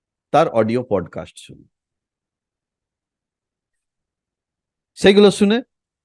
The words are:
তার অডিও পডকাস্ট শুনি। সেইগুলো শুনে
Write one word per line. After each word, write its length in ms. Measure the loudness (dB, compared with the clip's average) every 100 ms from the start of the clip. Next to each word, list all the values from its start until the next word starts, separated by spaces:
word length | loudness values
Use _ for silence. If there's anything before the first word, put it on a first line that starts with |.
| _ _ _
তার 180 | -2 0
অডিও 380 | -2 -2 -4 -4
পডকাস্ট 480 | -6 -6 -14 -18 -20
শুনি। 260 | -20 -20 _ _ _ _ _ _ _ _ _ _ _ _ _ _ _ _ _ _ _ _ _ _ _ _ _ _ _ _ _ _ _ _ _
সেইগুলো 360 | -2 2 4 4
শুনে 320 | 2 -2 -2 -6 _ _ _